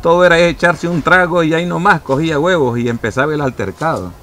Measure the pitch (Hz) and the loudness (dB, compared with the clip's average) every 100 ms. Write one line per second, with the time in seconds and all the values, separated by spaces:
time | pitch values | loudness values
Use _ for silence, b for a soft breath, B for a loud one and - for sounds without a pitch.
0 | 170 175 180 165 175 165 170 165 170 175 | 2 4 4 4 2 2 0 0 -2 -2
1 | 147 180 175 175 160 160 175 165 190 170 | 2 2 2 0 0 0 -2 -2 0 0
2 | - 135 165 151 170 180 131 120 120 117 | 0 -2 0 0 0 2 0 0 -2 -2
3 | 113 113 147 151 139 - 95 92 160 131 | -4 -2 -2 -2 -4 -4 -8 -4 -4 -4
4 | 90 90 | -8 -14